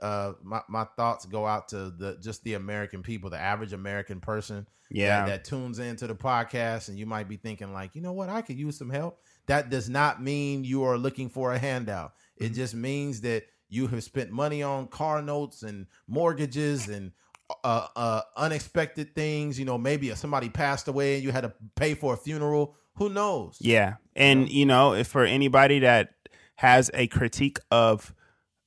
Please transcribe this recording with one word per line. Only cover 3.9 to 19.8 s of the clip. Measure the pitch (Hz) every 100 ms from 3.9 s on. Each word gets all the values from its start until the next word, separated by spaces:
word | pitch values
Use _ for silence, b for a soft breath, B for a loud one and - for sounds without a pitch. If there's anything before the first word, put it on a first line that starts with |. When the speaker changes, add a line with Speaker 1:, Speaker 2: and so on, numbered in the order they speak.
| 101 98 92
Speaker 1:
person | 98 107 - 104 104 _ -
Speaker 2:
Yeah. | 107 101 104
Speaker 1:
that, | 101
that | 98
tunes | - 135 127 113
into | 120 117 120
the |
podcast, | 104 135 120 117 123 117 113 -
and | 98
you |
might | 110 110 98
be | 104
thinking, | 113 104 98
like, | 95 95
"You | 151
know | 175
what? | 185 185
I | 220
could | 226 131
use | 147 147
some | 123
help." | 139 165 - _ _ -
That | 143 131
does | 131 117
not | 135 147 110
mean | 131 143 143 139
you | 127 135
are | 131 120
looking | 135 135 127
for | 135 127
a | 123
handout. | 139 127 110 95 76 _ _ -
It | 113
Speaker 2:
Mm-hmm. |
Speaker 1:
just | 113 123
means | 117 127 143 143 113
that | 120 113 - _ -
you | 110 127
have | 117
spent | - 135 107
money | 113 147 147
on | 143 135 131
car | - 156 151
notes | 147 147 143 -
and | 110 104 92 _ -
mortgages | 127 170 147 147 131 147 143 104
and, | 104 95 - b b - -
uh, | 123 113 80 -
uh, | 117 110 - 113
unexpected | 156 151 - 170 156 - 147
things. | - 151 151 147 127
You | 135
know, |
maybe | 120